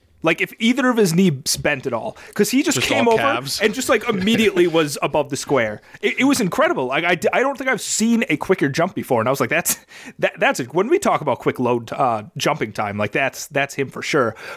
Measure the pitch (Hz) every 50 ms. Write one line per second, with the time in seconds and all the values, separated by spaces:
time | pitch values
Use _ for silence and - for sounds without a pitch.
0 | _ _ _ - - 165 165 - 190 - - - 220 226 254 277 254 254 240 233
1 | 208 165 160 180 196 180 143 127 - - - - - 151 147 127 - 131 117 110
2 | 117 110 - - - - - - 208 - 240 269 330 330 - 131 - - - 226
3 | 240 233 226 220 196 185 - 123 135 139 - - 202 233 - 262 247 - 262 220
4 | - 240 220 185 185 214 226 202 220 190 196 175 175 170 160 165 160 143 139 -
5 | - 147 139 151 139 131 139 - - - 147 127 113 107 104 - _ - - -
6 | - 233 233 - 247 285 277 - 214 170 - - 302 339 339 175 131 123 135 147
7 | 165 175 180 165 185 - - 202 247 277 269 - 269 262 254 180 - - - -
8 | 214 233 233 226 - - 156 - - - 190 - 165 135 131 160 165 185 - 120
9 | 104 - 127 113 110 127 139 135 131 120 147 170 170 - - - - _ - -
10 | - 262 - - 165 190 - 180 202 269 269 - 131 120 147 175 202 254 349 392
11 | - 220 165 143 156 139 117 - - 147 - - 123 117 123 120 117 - - 151
12 | 139 123 117 107 107 - - 143 - 156 147 151 131 110 107 - 110 104 104 104
13 | 127 - - 147 135 127 - - - - 147 143 139 - - - 135 123 - -
14 | - - - 147 120 110 107 - - - -